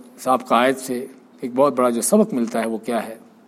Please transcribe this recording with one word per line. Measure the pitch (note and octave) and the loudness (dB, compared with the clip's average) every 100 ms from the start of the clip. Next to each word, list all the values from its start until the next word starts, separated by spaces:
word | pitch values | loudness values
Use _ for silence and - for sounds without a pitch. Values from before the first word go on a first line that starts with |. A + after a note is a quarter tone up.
| - - | -18 -8
سابقہ | C3 B2+ - | -2 -2 2
آیت | A#2+ C3 C3+ | 2 2 0
سے | - A#2+ - - - - | -4 -6 -8 -16 -20 -12
ایک | C3 B2 | -4 2
بہت | C#3+ | 2
بڑا | B2+ B2 | 4 2
جو | A#2 | 2
سبق | - G#3+ G#3+ | 2 2 2
ملتا | C3 A2+ A#2 | 0 -2 -2
ہے | A2+ | -4
وہ | A2 | -6
کیا | - A#2 G#2 | -4 -4 -6
ہے | A2+ - _ | -12 -20 _